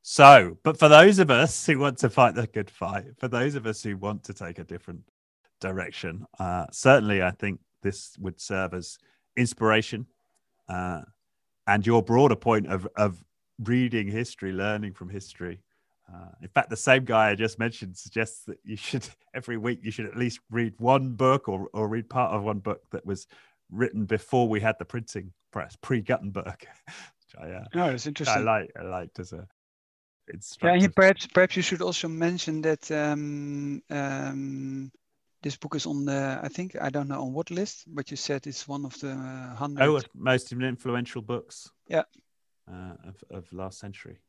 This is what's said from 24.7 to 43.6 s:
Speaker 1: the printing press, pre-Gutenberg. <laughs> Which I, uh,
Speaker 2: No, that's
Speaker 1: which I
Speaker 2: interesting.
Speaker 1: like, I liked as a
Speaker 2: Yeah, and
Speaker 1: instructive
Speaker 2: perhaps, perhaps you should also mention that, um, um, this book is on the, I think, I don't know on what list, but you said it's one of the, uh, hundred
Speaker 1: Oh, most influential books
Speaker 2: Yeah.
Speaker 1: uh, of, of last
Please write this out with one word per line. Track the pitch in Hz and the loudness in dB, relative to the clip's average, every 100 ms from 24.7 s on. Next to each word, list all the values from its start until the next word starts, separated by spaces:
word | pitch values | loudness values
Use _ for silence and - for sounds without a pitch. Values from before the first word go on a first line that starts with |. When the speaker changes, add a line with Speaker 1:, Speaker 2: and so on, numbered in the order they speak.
| - | -2
Speaker 1:
the | 87 | -8
printing | 120 110 104 92 _ _ | -12 -10 -14 -14 _ _
press, | 107 78 - | -12 -12 -14
pre-Gutenberg. | - 127 101 127 98 95 92 - - | -4 -4 0 -4 -4 -10 -10 -14 -20
<laughs> | - - - - _ _ | -20 -20 -20 -20 _ _
Which | - | -20
I, | 80 | -16
uh, | 92 120 170 | -16 -10 -4
Speaker 2:
No, | 175 | -2
that's | 127 151 | -2 -8
Speaker 1:
which | 143 135 | -6 -2
I | 107 | 0
Speaker 2:
interesting. | 107 | 0
Speaker 1:
like, | 107 90 - | -2 -4 -14
I | |
liked | 90 92 85 - | -10 -10 -10 -14
as | 87 | -14
a | 82 | -16
Speaker 2:
Yeah, | 92 _ _ _ _ _ _ _ - | -18 _ _ _ _ _ _ _ -20
and | 95 | -20
Speaker 1:
instructive | - - 170 180 196 - | -18 -2 2 4 4 6
Speaker 2:
perhaps, | 190 196 - | 6 4 0
perhaps | 185 185 185 | 2 2 2
you | |
should | 170 175 | -4 -4
also | 180 175 165 | -4 -4 -6
mention | 160 170 180 - 156 | -2 -2 -2 -6 -4
that, | 160 151 - | -2 -4 -4
um, | 156 147 147 147 147 143 143 143 139 _ | -4 -2 -4 -6 -8 -8 -8 -8 -10 _
um, | 143 139 135 139 135 135 135 135 135 135 _ _ _ _ _ | -8 -6 -6 -8 -8 -8 -10 -10 -10 -12 _ _ _ _ _
this | 147 - | -12 -10
book | 151 151 | -10 -8
is | 156 | -6
on | 143 143 | -4 -4
the, | 139 139 131 | -4 -4 -6
I | 143 | -10
think, | - 185 - | -10 -10 -8
I | 139 | -6
don't | 143 139 | -6 -6
know | 139 | -8
on | 131 | -8
what | 139 170 | -8 -8
list, | 175 208 - - | -8 -8 -10 -14
but | 147 135 | -12 -10
you | 143 | -10
said | - 139 147 | -6 -6 -8
it's | 131 - | -14 -12
one | 139 | -10
of | 139 - | -10 -12
the, | 139 | -12
uh, | 135 131 131 127 113 | -10 -12 -14 -16 -10
hundred | 143 143 | -8 0
Speaker 1:
Oh, | 143 147 - - | 2 2 -4 -6
most | 127 127 - | 0 0 -2
influential | 123 131 120 131 120 123 127 | -6 -6 -4 -4 -4 -6 -10
books | 110 120 - - - _ _ | -8 -10 -10 -20 -20 _ _
Speaker 2:
Yeah. | 160 - _ _ _ _ _ - | -4 -4 _ _ _ _ _ -20
Speaker 1:
uh, | 92 92 - 92 | -18 -18 -18 -20
of, | 98 - | -20 -18
of | 95 87 | -18 -16
last | 90 | -14